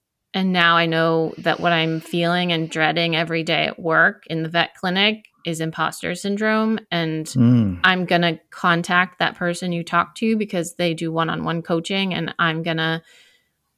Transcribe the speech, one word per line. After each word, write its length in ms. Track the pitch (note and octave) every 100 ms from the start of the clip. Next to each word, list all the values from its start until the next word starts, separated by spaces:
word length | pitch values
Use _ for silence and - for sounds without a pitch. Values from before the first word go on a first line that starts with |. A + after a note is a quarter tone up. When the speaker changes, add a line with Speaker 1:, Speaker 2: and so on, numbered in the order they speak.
| _ _ _
Speaker 1:
And 180 | G3 F#3+
now 240 | F3+ E3+ E3+
I 100 | E3
know 480 | D#3+ E3 E3 D#3+ -
that 240 | E3+ -
what 100 | E3+
I'm 300 | E3+ D#3+ D#3+
feeling 500 | - F3 E3+ F3 F3
and 180 | E3 D#3+
dreading 460 | D#3+ D#3 D#3+ E3+ D#3+
every 280 | E3+ E3
day 240 | D#3+ D3+ -
at 120 | -
work 440 | E3+ D#3+ F3+ G#3 -
in 160 | E3
the 60 | D#3+
vet 260 | E3+ - -
clinic 520 | F#3 F#3 G#3 A3 - _ -
is 160 | D#3+
imposter 520 | D#3+ E3 D#3+ - E3+
syndrome. 640 | F3 G3+ G3+ A3 A3 A3 A3 -
And 340 | E3+ D#3+ D#3 D#3
Speaker 2:
Mm. 520 | C3+ A#2+ B2 G#2 F2+ F#3
Speaker 1:
I'm 180 | F#3
gonna 360 | E3+ F3 E3+ E3 _
contact 680 | - F3+ E3+ F3 F3+ F3+ -
that 160 | E3+ -
person 360 | F3 F3 F#3
you 120 | E3+
talked 340 | E3 F3 F3 -
to 180 | A3+ A3
because 400 | G#3+ F#3 E3+ -
they 180 | F3
do 160 | E3 E3
one-on-one 500 | D#3+ D#3+ E3 D#3+ E3+
coaching, 520 | E3 E3+ E3+ G3 F#3+
and 220 | E3 E3 -
I'm 260 | E3+ D#3+
gonna, 380 | E3 D#3+ D#3+ D#3+ - - _ _ _ _ _